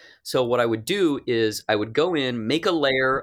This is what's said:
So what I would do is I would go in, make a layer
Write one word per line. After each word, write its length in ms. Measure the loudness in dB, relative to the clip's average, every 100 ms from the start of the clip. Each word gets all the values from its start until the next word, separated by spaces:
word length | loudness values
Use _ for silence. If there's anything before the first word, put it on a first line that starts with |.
| -20 -18
So 200 | -4 -2
what 160 | 2 2
I 60 | 2
would 200 | -2 -2
do 360 | 0 0 0 -2
is 380 | 0 0 -2 -2
I 60 | -2
would 180 | 0
go 200 | 0 0 0
in, 300 | -2 -2 -2
make 200 | -2 0
a 60 |
layer 500 | 0 2 2 0 0